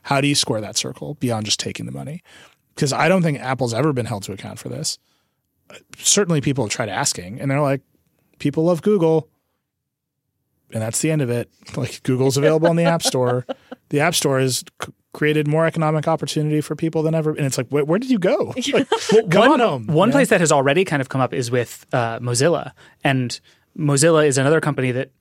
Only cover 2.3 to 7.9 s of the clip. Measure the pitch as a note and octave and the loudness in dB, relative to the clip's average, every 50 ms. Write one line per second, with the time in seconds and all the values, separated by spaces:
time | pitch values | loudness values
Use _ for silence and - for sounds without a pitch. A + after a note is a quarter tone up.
2.3 | - - - - _ _ _ _ _ - D3+ C#3 C3+ A#2 C#3+ D#3+ F#3 F#3+ E3+ E3 | -20 -20 -20 -20 _ _ _ _ _ -2 -2 0 0 2 2 4 4 2 2 0
3.3 | D3 B2 B2+ B2+ C3 B2+ C3+ A#2+ A2+ A2 C3+ D#3+ C#3+ B2 A#2 - A#2+ G#2 F#2+ - | -2 -2 -4 -4 -4 -2 -2 -2 -2 0 0 0 0 0 -2 -4 -6 -8 -8 -10
4.3 | G2 G2 - G#2 G2 - - B2 B2 C3+ D#3+ - - - _ _ _ _ _ _ | -12 -12 -12 -14 -14 -12 -12 -10 -10 -8 -8 -8 -8 -10 _ _ _ _ _ _
5.3 | _ _ _ _ _ _ _ - - - _ _ - - - - - G3+ G#3 E3+ | _ _ _ _ _ _ _ -20 -20 -20 _ _ -16 -6 -2 0 2 2 2 2
6.3 | E3+ D3 C3 D3+ C3+ C3 B2 G#2 - - B2 G#2+ G2+ A#2 C#3+ - - - F2 F2+ | 0 0 0 0 0 -2 -2 -4 -2 -4 -4 -4 -2 -2 -2 -2 -4 -6 -8 -12
7.3 | G2+ - - C#3 C3+ C#3+ D3+ C#3 C3+ C#3 - _ | -10 -6 -4 -2 0 0 0 0 -2 -4 -6 _